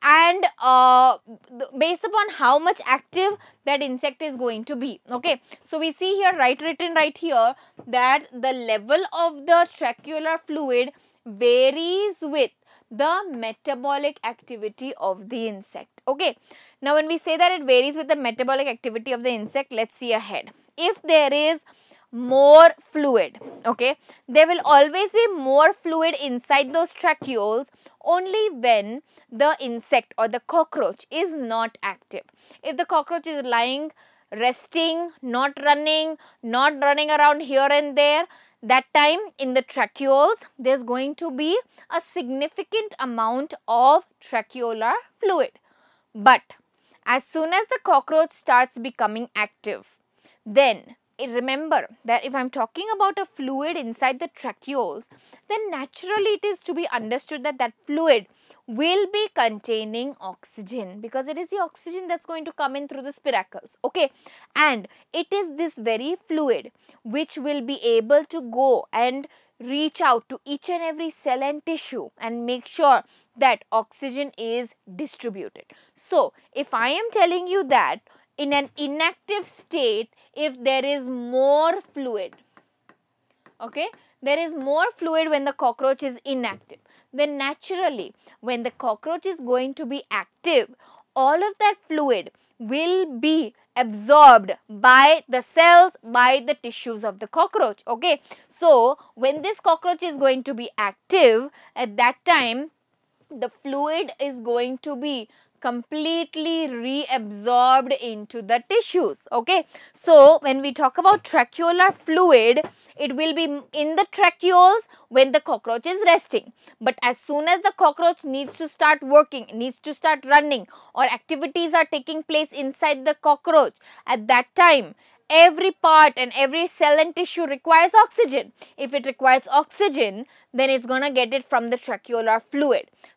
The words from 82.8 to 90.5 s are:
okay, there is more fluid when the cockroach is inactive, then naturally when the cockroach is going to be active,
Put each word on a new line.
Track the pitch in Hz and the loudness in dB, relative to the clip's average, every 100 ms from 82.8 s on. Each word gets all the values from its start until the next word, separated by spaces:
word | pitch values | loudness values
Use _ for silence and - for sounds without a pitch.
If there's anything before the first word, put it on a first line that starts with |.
| _ _ _ _ _ _ _ - | _ _ _ _ _ _ _ -18
okay, | 233 294 370 - _ _ | -14 -8 -10 -10 _ _
there | 262 294 | -4 -2
is | 330 | -4
more | 320 269 302 392 - | -8 -4 -2 -2 -4
fluid | 330 320 320 | -4 -2 0
when | 294 277 | -2 -4
the | |
cockroach | 277 262 240 269 262 | -4 -4 -2 -2 -2
is | 277 240 277 | -6 -10 -8
inactive, | 262 233 196 _ - _ _ _ | -6 -6 -10 _ -20 _ _ _
then | 254 294 285 | -4 -4 -4
naturally | 277 294 - 370 359 247 151 - _ _ | -8 -8 -10 -4 -4 -4 -12 -18 _ _
when | 226 247 | -8 -6
the | 240 | -8
cockroach | - 247 214 311 339 381 | -8 -6 -6 -6 -8 -8
is | 330 | -8
going | 247 247 262 269 | -4 -2 -2 -8
to | 254 | -10
be | 277 - | -10 -8
active, | 208 190 _ 349 | -8 -8 _ 0